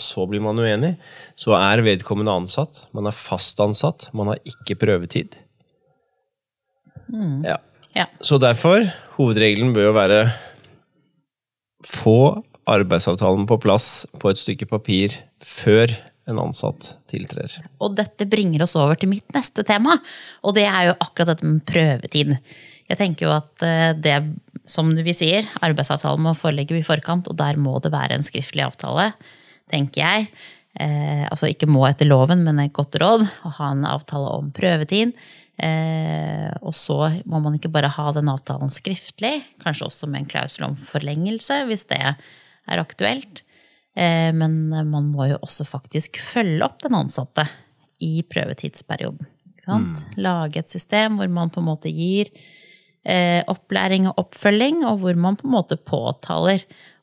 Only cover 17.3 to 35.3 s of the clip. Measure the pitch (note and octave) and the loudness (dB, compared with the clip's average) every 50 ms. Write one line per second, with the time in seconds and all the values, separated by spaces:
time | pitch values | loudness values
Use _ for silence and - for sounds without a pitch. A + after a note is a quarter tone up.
17.3 | - - - - - F3 D#3+ E3+ _ _ - G#3 G3+ F#3+ G#3+ G#3 - - G#3 G3 | -10 -10 -10 -10 -12 -14 -18 -20 _ _ -6 -4 -2 -2 -4 -4 -4 -6 -2 0
18.3 | G#3+ A3 G3+ F3+ D#3+ D3 E3 F3 - E3 C#3+ C#3+ D#3 - - F#3+ G3 G#3 - _ | 0 2 2 2 2 2 2 2 2 2 4 2 2 2 2 0 0 -2 -4 _
19.3 | - C#4+ B3 - - - G#3 - G#3 G3+ A3+ C#4+ E4+ - - - - - - - | -4 -2 -2 0 -2 -2 0 2 2 4 4 4 2 2 0 -6 -16 -18 -18 -18
20.3 | - - - G3+ G3 G#3+ G3+ G3+ F#3+ F#3 F3+ F3 F3 - F3 - - - E3+ E3+ | -18 -4 -2 0 2 4 4 4 4 4 4 2 2 2 -2 -4 0 -2 0 0
21.3 | D#3+ D#3+ - D#3 D#3 D#3 - - - E3+ D#3+ D#3 C3+ - - - - D3+ D3 D3 | 0 0 0 0 0 0 0 0 0 2 4 4 2 0 -4 -2 0 0 2 2
22.3 | C#3 C3 - - - - - - - - _ _ - - G3+ F#3 D#3+ - E3 D#3 | 0 -2 -2 -10 -20 -20 -20 -20 -20 -20 _ _ -2 0 0 -2 -2 -2 0 0
23.3 | D3+ D3+ D3+ - _ _ - E3+ E3 D#3+ E3 E3 D#3+ D#3 D3+ D3+ C#3+ D3 D3+ D3+ | 0 0 -2 -6 _ _ -2 0 2 2 2 2 0 2 2 2 2 2 0 -2
24.3 | D#3 - - _ _ - - - - - D#3+ D#3+ D#3+ D#3+ D#3+ E3+ E3+ - E3 D#3 | -6 -10 -14 _ _ -18 -8 -4 -2 0 2 2 2 2 0 0 0 0 2 2
25.3 | F3+ G#3 A3 G#3 - - - E3 D#3 D#3 D3 - C#3+ D3 - D3 C#3 D3+ D#3+ D#3+ | 2 0 0 -4 -6 -2 0 0 0 0 0 0 -2 -2 -2 -2 0 0 2 0
26.3 | E3 - - D#3+ D3 C#3+ C#3+ D3 E3 E3 D#3 - D#3+ D3+ - - E3+ F3+ F3+ - | 0 0 -2 -2 -2 -2 -4 -4 -4 -4 0 0 0 0 0 -2 -4 -4 -4 -6
27.3 | - D#3+ D3+ C#3+ D3 D3 C#3+ C3+ C3 C3+ C#3 D#3 D3+ C#3+ C3 C#3 - C#3 D3 - | -4 -2 -2 -2 0 0 0 0 -2 -2 -2 -2 -2 -2 -2 -2 -2 -2 -2 -2
28.3 | - - C#3 - - D3+ C#3 C3 - - - B2+ B2+ D3+ F#3+ A3 G#3 - - - | -4 -6 -8 -6 -4 -4 -4 -4 -6 -8 -8 -4 -2 0 0 -2 -2 -6 -16 -20
29.3 | - _ _ _ - _ _ _ - C#3 C#3+ C3+ - D3 D3 E3+ F#3+ G#3+ A3 G#3 | -20 _ _ _ -20 _ _ _ -2 -2 -2 -2 -2 -2 0 0 0 0 -2 -6
30.3 | - - - - - - _ _ _ - - D3+ D3 D3 D3 D3+ D3 D3 C#3+ - | -10 -18 -20 -20 -20 -20 _ _ _ -6 -4 -2 -2 -2 -2 -2 -2 -2 -2 -4
31.3 | - D#3 - D#3 E3 - - D#3 D3 C3 C3+ C3 C#3 - - D3 C#3+ C3 C3 D3 | -4 -2 -2 -2 0 0 2 4 4 6 6 4 4 4 4 6 6 6 6 4
32.3 | F3 F3+ E3+ D#3+ D3+ D3 C#3+ C#3 C#3+ - D3 D3 - - D#3 F#3+ A3+ A3+ A3 G3 | 4 2 4 2 2 2 0 0 -2 -4 -6 -4 -2 0 4 4 4 4 4 2
33.3 | - - - F3 D3 - D3+ C#3 C#3 C#3 C#3+ - C#3 D3 D3 - D3+ C#3+ C#3 - | -2 -8 -12 -12 -8 -6 -6 -4 -2 -2 -2 -2 -2 -4 -6 -6 -6 -6 -4 -4
34.3 | - - D3 C#3+ C#3 - G3 F#3 E3+ D#3 D3+ - F#3+ G#3 A3+ A#3+ A#3+ - - - | -4 -4 -6 -6 -6 0 0 2 2 2 0 0 0 2 2 0 -2 -6 -16 -20